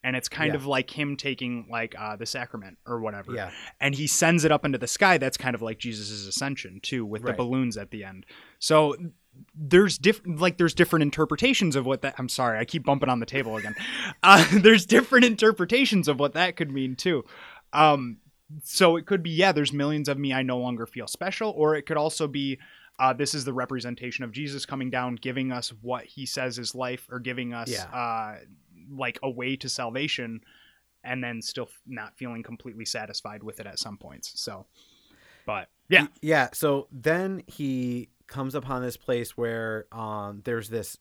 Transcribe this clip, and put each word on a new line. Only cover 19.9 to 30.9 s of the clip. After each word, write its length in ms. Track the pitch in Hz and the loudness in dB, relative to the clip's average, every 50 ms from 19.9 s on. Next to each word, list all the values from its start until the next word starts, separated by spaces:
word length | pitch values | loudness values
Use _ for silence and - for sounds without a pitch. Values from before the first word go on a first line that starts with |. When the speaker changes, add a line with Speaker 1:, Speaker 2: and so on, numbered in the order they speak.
| 151 151 147 143 | 0 -2 -2 -2
Speaker 1:
of 80 | 139 135 | -2 -2
me, 160 | 143 139 131 | -2 -2 -2
I 80 | 131 131 | -2 0
no 140 | 127 127 123 | 0 -2 -2
longer 280 | 123 123 123 113 113 - | -2 -4 -4 -6 -8 -10
feel 200 | - 120 117 - | -10 -12 -10 -10
special. 440 | - - 175 185 196 - 220 214 202 | -8 -6 -6 -6 -4 -4 -4 -4 0
Or 200 | - 151 151 156 | 2 2 2 2
it 80 | 151 143 | 0 -2
could 120 | - 160 151 | -4 -2 0
also 300 | 147 160 156 - 160 143 | 0 -2 -2 -2 -4 -4
be, 300 | 131 143 139 139 131 - - - - - _ - _ - | -2 -4 -4 -4 -4 -6 -10 -20 -20 -20 _ -20 _ 2
uh, 160 | 131 131 131 | 2 2 2
this 200 | 117 143 135 - | 2 -2 -2 -2
is 100 | 151 127 | -4 -6
the 80 | 139 127 | -4 -4
representation 680 | 127 123 - 135 127 117 123 120 - 123 123 117 - 131 | -4 -4 -4 -6 -8 -6 -8 -10 -10 -10 -10 -8 -8 -8
of 60 | 117 | -8
Jesus 340 | 104 127 147 143 139 139 - | -8 -8 -8 -8 -8 -10 -10
coming 240 | - 143 135 131 127 | -8 -6 -6 -6 -2
down, 260 | 123 127 123 123 123 | -2 -2 -2 -2 -6
giving 360 | 117 - 131 123 135 131 131 | -6 -6 -6 -4 -4 -4 -4
us 180 | 127 123 117 - 117 107 | -4 -6 -8 -10 -12 -12
what 240 | 110 120 123 123 - | -8 -6 -6 -6 -8
he 200 | - - - 135 | -14 -14 -12 -10
says 320 | 120 - 139 127 127 120 120 | -8 -6 -6 -4 -6 -6 -6
is 160 | 120 113 - | -8 -8 -8
life, 340 | 123 127 123 127 123 - _ | -6 -6 -6 -6 -10 -12 _
or 80 | 123 123 | -12 -8
giving 340 | 120 123 123 123 127 120 120 | -6 -6 -6 -6 -6 -8 -8
us, 160 | 120 117 120 | -8 -8 -8
Speaker 2:
Yeah. 140 | 120 101 - | -8 -8 -8
Speaker 1:
uh, 540 | - - 127 120 117 113 113 110 107 107 - - - 98 76 _ _ 90 87 78 117 | -8 -6 -4 -4 -4 -4 -4 -6 -8 -10 -14 -18 -20 -20 _ _ _ _ -20 -20 -18
like, 280 | 143 131 131 120 117 - - | -10 -6 -6 -6 -6 -4 -6
a 60 | 135 | -6
way 260 | 123 120 123 127 135 127 | -6 -4 -4 -4 -4 -6
to 120 | - 127 | -6 -8
salvation, 720 | - - 127 117 113 131 147 147 - - 123 117 113 110 _ _ _ _ _ _ _ _ _ _ | -6 -6 -6 -6 -4 -4 -2 -2 -4 -4 -4 -8 -8 -12 _ _ _ _ _ _ _ _ _ _